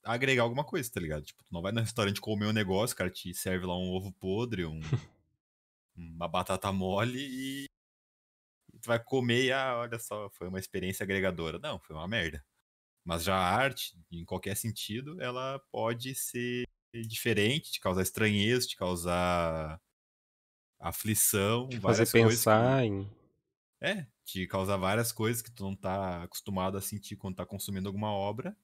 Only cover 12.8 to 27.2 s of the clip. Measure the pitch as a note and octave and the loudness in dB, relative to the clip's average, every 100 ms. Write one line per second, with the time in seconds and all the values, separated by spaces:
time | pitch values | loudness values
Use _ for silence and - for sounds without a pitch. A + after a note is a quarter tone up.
12.8 | _ _ E2+ E2 E2+ F#2+ F2+ G#2+ C3+ - | _ _ -4 -2 2 2 4 4 2 -2
13.8 | - F2 - E2+ E2+ F#2 G2 G2 A#2 G#2+ | -10 -12 -16 -14 -6 -6 -4 -4 -4 -6
14.8 | - G#2+ C#3+ F#3 B2 B2 C3 C3+ _ A2+ | -6 -8 -8 -8 -6 -6 -6 -8 _ -4
15.8 | A2+ A#2+ B2+ C3 - B2 A#2+ B2 B2 _ | -2 -2 -6 -6 -6 -4 -2 -4 -6 _
16.8 | _ A#2 A2+ A2 A#2 G#2+ G#2 D3+ - - | _ -10 -8 -2 2 4 4 2 -2 -2
17.8 | G2 F#2 F2+ - G#2+ G#2 G#2 B2 A#2+ - | 0 2 0 2 4 4 4 2 0 -2
18.8 | F#2 F2 F2 F2 F2+ F2 E2 D#2+ D#2 D#2+ | -2 0 0 2 4 2 2 -2 -6 -10
19.8 | _ _ _ _ _ _ _ _ _ _ | _ _ _ _ _ _ _ _ _ _
20.8 | E2+ - G#2+ G#2 - G#2 G2+ A#2 C3 B2 | -8 -4 0 2 4 4 4 2 0 -2
21.8 | - A2+ A#2+ A#2 A2+ A#2 A#2 A2 B2 C3+ | 2 4 6 8 8 6 8 8 8 4
22.8 | A#2 G2 G2 - _ _ _ _ _ _ | 4 0 -6 -12 _ _ _ _ _ _
23.8 | D#3 G3+ C#3+ _ - F#2+ F2+ G2 F#2+ G2 | -4 -4 -8 _ -10 -6 -2 0 0 2
24.8 | F#2 A2 A#2 - A2 A#2 - - F#2+ F#2+ | 2 2 0 0 0 0 -6 -8 -8 -6
25.8 | F#2+ G2 F#2 F2 F2 - - F#2+ F#2 G2 | -4 -2 -2 -6 -8 -12 -6 -2 -2 -2
26.8 | - G#2 - G#2 | -6 -8 -10 -10